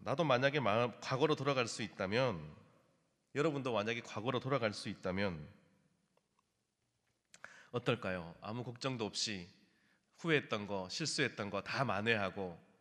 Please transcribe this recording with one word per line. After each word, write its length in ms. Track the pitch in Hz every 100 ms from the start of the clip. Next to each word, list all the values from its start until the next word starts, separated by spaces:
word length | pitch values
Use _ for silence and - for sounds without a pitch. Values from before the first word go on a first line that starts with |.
나도 240 | 101 139
만약에 360 | 156 123 139 143
마-, 320 | 110 110 120 -
과거로 340 | - 131 156
돌아갈 320 | 147 135 131 113
수 160 | -
있다면, 720 | 107 - 95 113 131 87 76 76 - _ _ _ _ _ _
여러분도 380 | 135 156 139 127
만약에 300 | 107 107 117
과거로 360 | - 107 117 127
돌아갈 320 | 131 139 110
수 140 | 98 113
있다면 580 | 95 95 92 101 80 73 - _ _ _ _ _ _ _ _ _ _ _ _ _ _ _ _ _ - - - -
어떨까요? 640 | 120 131 117 98 92 85 85
아무 220 | 101 120
걱정도 420 | 123 120 135 123 104
없이 420 | - 113 98 87 - _ _ _ _ _ -
후회했던 480 | 170 147 - 110 101
거, 220 | 101 92
실수했던 600 | - 151 - 127 - 101
거 120 | 98
다 220 | - 117
만회하고, 760 | 127 98 110 110 98 101 92 82 - _